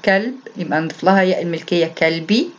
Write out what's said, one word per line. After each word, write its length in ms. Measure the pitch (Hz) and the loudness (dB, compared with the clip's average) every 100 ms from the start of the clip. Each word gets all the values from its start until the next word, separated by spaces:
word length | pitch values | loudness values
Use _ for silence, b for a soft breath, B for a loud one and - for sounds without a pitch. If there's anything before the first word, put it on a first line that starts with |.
| - | 2
كلب 300 | 196 226 - - - | 2 0 -8 -14 -10
يبقى 240 | 165 156 | -4 -2
نضيف 220 | 160 - | -2 0
لها 180 | 185 196 | 2 4
ياء 200 | 185 180 | 4 0
الملكية 460 | 175 165 - 175 160 | -2 -6 -2 0 0
كلبي 640 | - 165 165 160 220 349 | 0 0 0 0 0 0